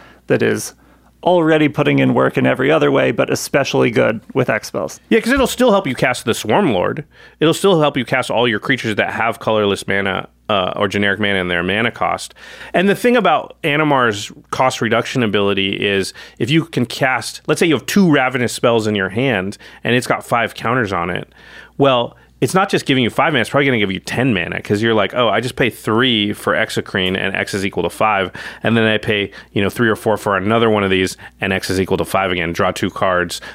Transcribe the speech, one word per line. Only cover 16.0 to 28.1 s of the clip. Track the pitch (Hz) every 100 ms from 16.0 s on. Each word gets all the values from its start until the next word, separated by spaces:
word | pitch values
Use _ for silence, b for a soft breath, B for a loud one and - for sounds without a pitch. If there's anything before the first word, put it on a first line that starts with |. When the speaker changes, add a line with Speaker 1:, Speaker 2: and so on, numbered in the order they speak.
| 92 B B B
Speaker 2:
if | 120
you | 160
can | - - 120
cast, | - 135 127 - - -
let's | 151
say | 175
you | 131
have | -
two | 202 180
Ravenous | 143 127 127 117
spells | - 123 117 107
in | 104
your | 95
hand | 101 135 104 95 - B B
and | -
it's | 123 -
got | 117 -
five | 120 110
counters | - 117 127 104
on | 92 90
it, | 98 - B B B B -
well, | 135 123 123 b b _ 135
it's |
not | 185 196
just | 185 -
giving | 131
you | 110
five | - 147
mana, | 139
it's | 107
probably | 143 139
gonna | 120
give | 101
you | 95
ten | - - 131
mana, | 92 87 90
'cause | - 104
you're | 113
like, | 110 98 -
"Oh, | 117
I | 101
just | 120 -
pay | 127
three | - - 110 131 113 104
for | 101 -
Exocrine, | 78 110 - - 104 92 95
and | 98 95
X | 101
is | 101 98
equal | -
to | 85
five, | - 110